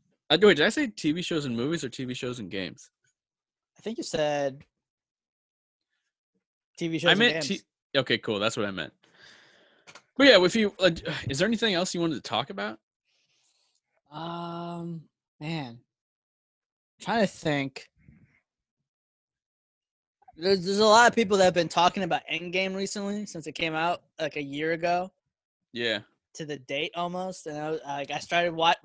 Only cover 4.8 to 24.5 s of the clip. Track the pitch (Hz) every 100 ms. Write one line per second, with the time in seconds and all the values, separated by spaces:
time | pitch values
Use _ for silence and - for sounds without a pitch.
4.8 | _ _ _ _ _ _ _ _ _ _
5.8 | _ _ _ _ _ _ _ _ _ -
6.8 | 170 160 165 190 240 160 139 101 _ _
7.8 | _ 139 123 120 - 104 110 117 101 92
8.8 | 71 _ _ _ - - _ _ _ _
9.8 | - - _ - 277 202 180 226 202 -
10.8 | 185 165 - 143 - 135 208 226 226 175
11.8 | 185 175 165 117 - 113 - 101 208 226
12.8 | _ _ _ _ _ _ _ _ _ _
13.8 | _ _ _ 151 165 170 170 170 170 170
14.8 | 170 165 - _ _ - 151 160 127 117
15.8 | _ _ _ _ _ _ _ _ _ _
16.8 | _ - - 226 190 - 160 143 135 -
17.8 | - _ _ - _ _ _ _ _ _
18.8 | _ _ _ _ _ _ _ _ _ _
19.8 | _ _ _ _ - 160 180 196 175 196
20.8 | 220 220 240 233 202 202 185 175 160 175
21.8 | 175 202 175 147 - 160 175 185 190 190
22.8 | 196 208 202 208 202 170 151 - 165 156
23.8 | 170 175 _ - 156 151 143